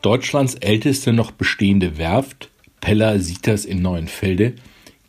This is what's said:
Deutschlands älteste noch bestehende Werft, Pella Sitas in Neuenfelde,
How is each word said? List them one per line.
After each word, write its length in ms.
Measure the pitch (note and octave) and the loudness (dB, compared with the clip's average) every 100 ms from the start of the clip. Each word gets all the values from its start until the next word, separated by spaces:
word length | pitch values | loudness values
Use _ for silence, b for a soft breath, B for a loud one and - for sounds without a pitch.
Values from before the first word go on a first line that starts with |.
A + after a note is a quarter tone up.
Deutschlands 540 | G2+ B2+ - C#3+ C3 - | 2 0 0 0 0 -2
älteste 580 | G2 A2 C#3+ C3+ - | 0 2 2 0 2
noch 160 | A#2 A2 | 0 0
bestehende 640 | - - - G2+ G2 F2+ D2+ | -4 -4 0 2 2 0 -2
Werft, 540 | E2 A2 C#3 - - _ _ _ | 0 0 -2 -14 -20 _ _ _
Pella 360 | - G#2+ A2 G#2 | 0 2 4 2
Sitas 440 | E2+ F#2 - G#2+ | -2 -4 0 0
in 160 | - F#2 | -2 -2
Neuenfelde, 720 | F#2 F2 E2 - F#2+ F#2 A2+ B2+ B B B B | -2 -2 -6 -4 -2 2 0 -2 B B B B